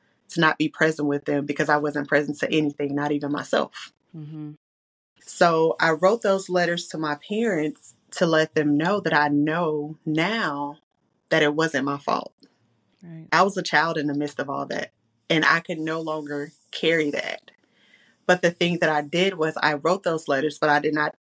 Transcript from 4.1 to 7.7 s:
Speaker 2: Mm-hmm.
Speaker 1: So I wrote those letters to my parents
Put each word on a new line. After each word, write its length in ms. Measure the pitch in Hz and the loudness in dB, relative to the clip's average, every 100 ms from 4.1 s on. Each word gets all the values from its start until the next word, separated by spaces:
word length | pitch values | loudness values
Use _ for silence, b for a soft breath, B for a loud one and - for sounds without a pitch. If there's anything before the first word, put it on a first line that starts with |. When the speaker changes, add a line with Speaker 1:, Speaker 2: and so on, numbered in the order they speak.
Speaker 2:
Mm-hmm. 380 | 160 151 156 151 151 _ _ _ _ _ _ | -16 -14 -12 -12 -14 _ _ _ _ _ _
Speaker 1:
So 540 | - - 175 165 165 - | -8 2 2 4 2 2
I 120 | 165 | 0
wrote 280 | 156 185 233 | 4 2 2
those 280 | 202 196 190 | 2 0 0
letters 360 | 180 170 175 - | 0 0 -2 -6
to 100 | 160 | -6
my 160 | 156 147 | -4 -4
parents 800 | - 208 233 165 151 | -6 -2 0 0 -2